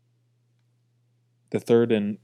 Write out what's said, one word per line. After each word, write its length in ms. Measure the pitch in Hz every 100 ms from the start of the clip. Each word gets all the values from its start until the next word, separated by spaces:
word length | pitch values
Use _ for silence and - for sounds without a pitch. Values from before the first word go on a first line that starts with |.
| _ _ _ _ _ _ _ _ _ _ _ _ _ _ _
the 100 | 107
third 320 | - 117 117
and 280 | 110 104 104